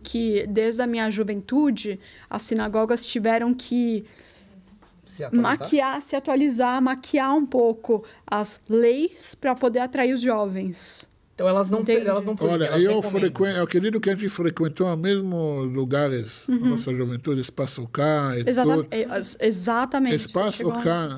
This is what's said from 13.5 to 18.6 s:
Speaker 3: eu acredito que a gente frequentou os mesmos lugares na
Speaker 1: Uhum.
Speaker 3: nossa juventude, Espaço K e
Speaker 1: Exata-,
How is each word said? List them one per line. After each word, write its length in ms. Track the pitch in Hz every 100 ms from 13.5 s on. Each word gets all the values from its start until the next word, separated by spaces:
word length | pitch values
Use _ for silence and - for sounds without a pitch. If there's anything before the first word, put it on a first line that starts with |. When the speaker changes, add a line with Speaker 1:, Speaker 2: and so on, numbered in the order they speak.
| 180
Speaker 3:
eu 40 |
acredito 380 | 165 175 214 220
que 100 | 196
a 60 | 196
gente 120 | 202
frequentou 640 | - 170 165 160 156 185
os 60 | 160
mesmos 760 | 185 196 190 170 156 139 131
lugares 720 | 131 127 139 143 123 110 - -
na 80 | 247
Speaker 1:
Uhum. 120 | 247
Speaker 3:
nossa 220 | 233 135
juventude, 480 | 127 123 120 156 135
Espaço 460 | 123 - 127 - 117
K 520 | - 147 151 139 123
e 120 | 120
Speaker 1:
Exata-, 260 | 247